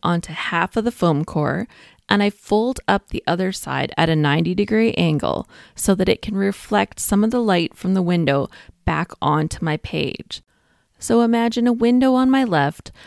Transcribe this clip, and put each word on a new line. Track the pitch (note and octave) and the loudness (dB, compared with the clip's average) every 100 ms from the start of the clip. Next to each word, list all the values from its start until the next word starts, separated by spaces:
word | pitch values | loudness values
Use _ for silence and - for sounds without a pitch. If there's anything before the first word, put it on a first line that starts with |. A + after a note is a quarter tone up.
onto | - E3+ - | -2 -2 -4
half | D#3 - E3+ F3 A3+ | -8 -4 -2 -2 0
of | |
the | A#3 | -2
foam | - F3 D3 | 0 2 2
core, | F3 D#3 C3+ D#3 A#3+ - - _ - | 0 -2 -2 -2 -6 -12 -20 _ 0
and | G3+ | 2
I | G3+ | 2
fold | - - G#3 A#3+ C4 - | -2 0 0 0 -2 -2
up | G3 - | -2 -2
the | - - | -8 -2
other | F3 F#3 | -2 -2
side | - - C3 C#3 - | -4 -6 -4 -4 0
at | E3 | 2
a | D#3 | 2
ninety | D3 D3+ E3 F#3 | 2 2 0 0
degree | G3+ G#3+ A#3 | 0 2 0
angle | - E3+ D3+ - - - - - - | 0 0 0 -2 -4 -8 -18 -20 -6
so | - F#3+ | 0 2
that | F#3 | 2
it | - | 0
can | - G3 | -2 -2
reflect | G3 G3 - G#3 G3+ - | -2 -4 -2 -2 -2 -4
some | - G3+ | -2 2
of | A3 | 2
the | B3 | 0
light | A3 F3 E3 - | 0 0 0 -4
from | F#3 | -2
the | F#3+ | 0
window | F3 F3 D3 C#3 - - - _ - | 2 2 2 0 -2 -10 -20 _ -4
back | D3+ F3 - | -4 -4 -4
onto | D3 D3+ D#3 - | 0 0 -2 -4
my | D#3+ D#3 | -4 -4
page. | - D#3 - - - - _ _ _ _ _ - | -6 -6 -6 -8 -14 -16 _ _ _ _ _ -12
So | - A#3 | 0 2
imagine | A#3 A#3 A#3 A#3+ A#3+ | 4 2 0 0 0
a | |
window | A#3 A#3 B3 C4 B3+ | 2 2 4 4 4
on | C4 | 4
my | C4+ | 2
left, | B3 D#3+ C#3+ - - - | 2 2 0 -2 -18 -20